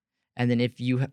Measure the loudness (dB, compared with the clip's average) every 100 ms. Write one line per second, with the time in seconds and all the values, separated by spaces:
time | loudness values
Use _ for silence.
0 | _ _ _ -4 0 2 0 -2 -2 0
1 | -2